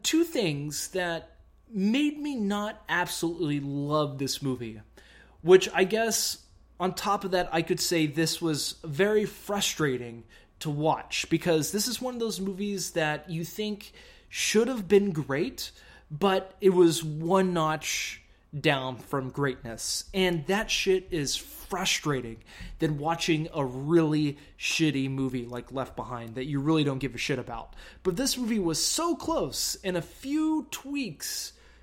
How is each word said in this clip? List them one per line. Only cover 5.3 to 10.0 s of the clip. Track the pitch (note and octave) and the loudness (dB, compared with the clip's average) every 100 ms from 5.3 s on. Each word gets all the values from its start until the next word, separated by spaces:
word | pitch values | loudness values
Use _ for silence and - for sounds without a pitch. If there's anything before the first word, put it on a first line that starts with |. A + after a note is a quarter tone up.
| - | -4
which | D#3+ F#3 G3+ | 8 8 8
I | E3 | 2
guess | F#3+ A3 A3+ G#3 - - - - - - | 2 2 0 0 -2 -6 -14 -20 -20 -4
on | F#3 | -4
top | F#3+ G#3 G3+ G3 | -2 0 0 2
of | |
that, | F3+ F3+ | 0 2
I | E3 | 0
could | E3+ E3+ | 0 0
say | - E3+ D#3 | 2 2 2
this | C#3+ D#3+ - | 2 0 0
was | E3+ C#3+ - - E3+ | -2 0 -2 -6 -8
very | C#3 G3+ G#3+ G3+ | 2 4 4 0
frustrating | - - G3+ - - D3+ B2+ | -4 -6 -2 -2 0 0 0